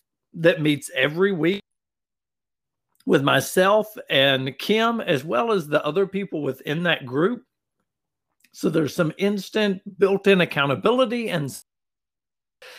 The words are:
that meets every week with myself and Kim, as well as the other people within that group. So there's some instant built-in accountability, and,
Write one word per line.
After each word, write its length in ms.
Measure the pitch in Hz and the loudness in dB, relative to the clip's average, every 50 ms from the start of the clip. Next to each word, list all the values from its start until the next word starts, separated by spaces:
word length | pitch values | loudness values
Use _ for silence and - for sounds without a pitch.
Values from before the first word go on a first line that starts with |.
| _ _ _ _ _ _ - | _ _ _ _ _ _ -6
that 280 | 175 165 175 180 160 | 0 2 2 2 4
meets 280 | 147 151 147 143 - - - | 2 0 0 -2 -4 -6 -2
every 380 | 131 131 147 151 170 196 202 | 0 0 0 2 2 0 0
week 280 | 190 156 156 170 202 202 - _ _ _ _ _ _ _ _ _ _ _ _ _ _ _ _ _ _ _ _ _ _ _ _ _ _ _ _ | 2 0 0 0 -2 -2 -6 _ _ _ _ _ _ _ _ _ _ _ _ _ _ _ _ _ _ _ _ _ _ _ _ _ _ _ _
with 180 | - 190 147 | 2 2 2
myself 680 | 139 143 131 135 131 - - 185 185 196 214 214 208 - - - - - | 4 4 4 2 2 2 2 2 4 4 4 2 2 -2 -8 -16 -6 -2
and 480 | 156 135 135 139 135 131 131 135 131 | 2 4 4 4 4 2 -2 -4 -8
Kim, 440 | - - - 208 220 226 233 233 220 | -4 -2 0 0 2 2 0 -2 -2
as 240 | - - 165 127 135 | -2 -2 -2 -2 -2
well 280 | 165 214 240 233 233 | -2 -2 0 0 0
as 140 | 214 190 147 | 0 -2 0
the 180 | 147 147 147 139 | -2 -2 -2 -2
other 220 | 151 151 196 196 | -2 -2 -2 -2
people 360 | 185 - 196 202 - - 156 | -2 -2 -6 -6 -6 -6 -6
within 420 | 143 135 127 - - 156 147 165 180 | -4 -6 -6 -6 -6 -6 -4 -2 -2
that 200 | 175 151 - 139 | -2 -2 -2 -4
group. 400 | 120 127 143 165 220 247 233 - _ _ _ _ _ _ _ _ _ _ _ _ _ _ _ _ _ _ _ _ _ | -6 -2 0 0 0 -2 -4 -10 _ _ _ _ _ _ _ _ _ _ _ _ _ _ _ _ _ _ _ _ _
So 180 | _ - - 180 | _ -6 -4 -2
there's 240 | 151 160 151 131 - | 0 0 -2 -2 -2
some 180 | - 170 156 - - | -2 -2 -2 -2 -2
instant 640 | 190 208 208 196 190 - - 220 214 202 190 190 - 202 185 - | -2 -2 -2 -4 -6 -6 -4 -2 -2 -2 -2 -4 -8 -14 -2 0
built-in 420 | 196 190 196 190 - 196 196 180 | 2 2 2 2 2 4 4 4
accountability, 880 | 170 - - 151 139 143 131 - 190 214 240 254 262 208 240 240 226 214 | 2 2 0 0 0 0 0 0 0 2 2 2 2 0 -2 -4 -4 -4
and, 260 | 175 160 143 131 - - - _ _ _ _ _ _ _ _ _ _ _ _ _ _ _ _ _ _ _ - - - | -4 -4 -4 -6 -10 -12 -18 _ _ _ _ _ _ _ _ _ _ _ _ _ _ _ _ _ _ _ -20 -20 -20